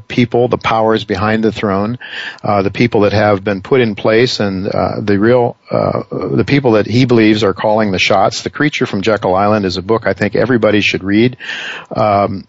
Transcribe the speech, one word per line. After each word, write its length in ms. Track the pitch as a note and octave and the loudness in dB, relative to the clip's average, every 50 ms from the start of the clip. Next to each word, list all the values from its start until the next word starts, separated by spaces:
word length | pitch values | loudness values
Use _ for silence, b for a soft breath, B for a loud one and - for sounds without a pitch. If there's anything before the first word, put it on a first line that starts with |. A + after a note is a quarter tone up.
| - | -2
people, 400 | - - B2+ A#2+ A#2 - A#2+ B2 | -4 0 0 0 2 2 0 2
the 100 | A#2 G#2+ | 0 0
powers 480 | F#2 - - A2+ A2+ A2 A2 A2 G#2+ G#2+ | -2 -2 -2 0 0 2 2 0 0 -2
behind 380 | - G2+ F#2 G#2 G#2+ A2 A2 A2 | -4 -4 -2 0 0 0 0 0
the 80 | A2 | -2
throne, 480 | G#2 - A2+ G#2 F#2+ G2 G2+ A2 B2 B B B B B B B B B - | -2 -2 -2 -2 -2 -2 -2 -4 -6 B B B B B B B B B -4
uh, 200 | A2 G#2 G2+ F#2+ | 0 0 0 0
the 80 | G2 | -2
people 300 | G2 - B2 A#2 - A2 | 0 0 0 0 2 2
that 120 | G2+ G2+ F#2 | 2 2 2
have 300 | G#2+ G#2+ G#2 G#2 F#2+ G2 | 2 2 2 2 0 0
been 180 | G#2+ G2+ F#2 | -4 -4 -4
put 180 | F#2 - C#3 B2+ | -2 0 2 2
in 160 | A#2+ A2 G2 | 2 0 -2
place, 440 | - - A2+ A2 A2+ B2+ B2 - - | -2 0 2 2 2 2 2 0 -2
and, 280 | G#2+ G2 F#2+ F#2 G2 | -4 -4 -4 -4 -4
uh, 320 | G#2 G2 G2 F#2 - G#2 A#2+ | -4 -2 -2 -2 -2 -2 -4
the 180 | A2 G#2 G2+ G2 | -2 -2 0 2
real, 360 | G#2 A#2 B2 B2+ A#2+ B2 - _ _ - | 4 4 4 4 2 0 -4 _ _ -4
uh, 300 | B2+ A2+ - F#2+ - A#2 - - | -2 0 0 0 -2 -4 -6 -6
the 340 | - - F#2+ - - A#2+ - | -8 -8 -4 -2 -2 -2 0
people 280 | - C#3 C#3+ C#3 B2 A2 | 0 0 0 2 2 2
that 140 | G#2 G2 | 2 2
he 180 | G2 G#2+ B2+ C3 | 2 2 2 2
believes 380 | A#2+ B2 A2+ A2 G#2+ A2 G#2+ G#2+ | 4 4 4 6 4 4 4 2
are 100 | F#2+ F#2 | 0 0
calling 380 | - - A2 G#2+ A2 A2 G2+ | 0 -2 0 0 0 0 0
the 80 | F#2 F2 | 0 0
shots. 420 | - - G#2+ F#2+ G2+ - - - | 0 2 2 2 2 0 -2 -4
The 80 | - - | -8 -8
Creature 380 | - - D3 D3+ - - C3 | -4 -2 -2 -2 0 -2 -4
from 140 | - - G2+ | -2 -2 -2
Jekyll 340 | F#2 A2+ G#2+ G2 - G2 F2+ | 0 0 0 0 0 0 0
Island 300 | F#2+ G2+ G#2 G#2+ G#2+ G2 | 2 2 2 2 2 0
is 120 | F#2 F2 | -2 -4
a 40 | F#2 | -4
book 260 | F2+ G2 A2+ A2 - | -2 -2 -2 0 0
I 60 | G2 G2 | -2 -2
think 220 | - G#2+ G2+ G#2 | -2 -2 -2 0
everybody 460 | G#2 G#2+ A#2+ C3 A2+ A2 G#2+ G#2 G#2 | 0 0 2 2 2 2 2 2 2
should 220 | F#2+ - - - F#2+ | 0 0 -2 -2 -2
read. 340 | G2 G2+ G#2+ A#2 B2 B2+ B B B B B B B B B B B - | 0 2 2 2 2 0 B B B B B B B B B B B -4
Um, 500 | A#2 A2 G#2+ G2+ G2+ G2+ G2 G2 F#2 - | 0 0 2 2 2 2 0 -2 -8 -12